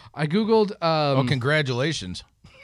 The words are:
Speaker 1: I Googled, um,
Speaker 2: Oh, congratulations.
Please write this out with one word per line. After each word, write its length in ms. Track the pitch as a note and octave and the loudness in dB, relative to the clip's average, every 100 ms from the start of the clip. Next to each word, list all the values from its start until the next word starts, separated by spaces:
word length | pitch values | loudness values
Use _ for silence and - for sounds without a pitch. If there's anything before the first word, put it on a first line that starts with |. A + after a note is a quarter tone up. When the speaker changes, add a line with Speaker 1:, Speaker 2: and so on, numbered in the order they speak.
| - | -18
Speaker 1:
I 120 | - D3+ | -6 -2
Googled, 440 | F#3+ G#3+ A3 G3+ - | 0 2 2 2 -2
um, 360 | E3 D#3+ D3 C3+ | 0 0 2 2
Speaker 2:
Oh, 60 | B2+ | 2
congratulations. 960 | C3 C3 D#3 C3+ A#2+ D3+ - F#2 F2+ - _ - - | 0 0 0 0 -2 -2 -4 -8 -12 -14 _ -20 -20